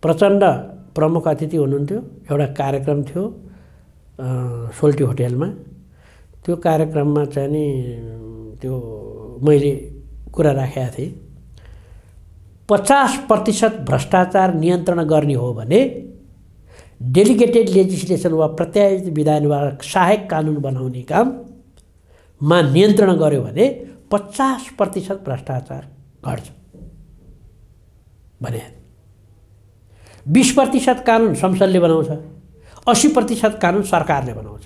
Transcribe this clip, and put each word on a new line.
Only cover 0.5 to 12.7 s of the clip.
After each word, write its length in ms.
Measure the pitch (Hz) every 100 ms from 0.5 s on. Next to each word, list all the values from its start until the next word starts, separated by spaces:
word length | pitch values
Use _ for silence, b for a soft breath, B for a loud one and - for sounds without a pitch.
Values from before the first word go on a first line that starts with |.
| 127 - - - -
प्रमुख 320 | 156 165 160
अतिथि 300 | 151 156 160
हुनुहुन्थ्यो, 400 | 139 139 143 202 247 - -
एउटा 140 | 143 139
कार्यक्रम 580 | 139 139 139 135 147
थियो, 380 | 139 175 208 226 b b b b b b _ -
अ, 520 | 131 127 123 120 117 -
सोल्टी 220 | 151 143
होटेलमा। 440 | 131 - 123 123 170 - - - - b b b b - -
त्यो 100 | 170
कार्यक्रममा 720 | 170 160 156 156 143 147 143
चाहिँ 240 | 143 139
नि 320 | 151 147 131 123 117 113 113 113 113 113 107
त्यो 400 | 131 127 113 107 107 107 110 123
मैले 520 | 143 147 143 135 - - - - -
कुरा 180 | - 151
राखेका 380 | 135 131 - 127
थिएँ, 480 | 113 147 - - - - b b b b b b b - - - -
"पचास 480 | -